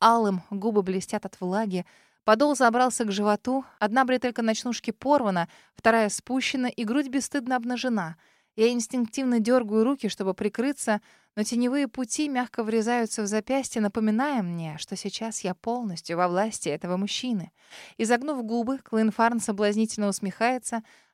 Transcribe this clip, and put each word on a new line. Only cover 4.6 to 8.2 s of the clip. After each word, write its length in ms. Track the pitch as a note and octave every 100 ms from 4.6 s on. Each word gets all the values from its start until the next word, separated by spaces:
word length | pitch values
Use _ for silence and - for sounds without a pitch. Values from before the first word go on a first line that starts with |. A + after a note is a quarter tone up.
| B3 A3+ -
порвана, 560 | - C4 D4 G#3+ F3+ E3 - _
вторая 340 | - A3+ A3+ G#3
спущена, 600 | - - B3+ - C4 B3
и 160 | -
грудь 240 | G#3+ C4+ C4+
бесстыдно 480 | C4+ - C#4+ A#3+ B3+
обнажена. 600 | A#3+ A#3+ B3+ G#3+ E3 E3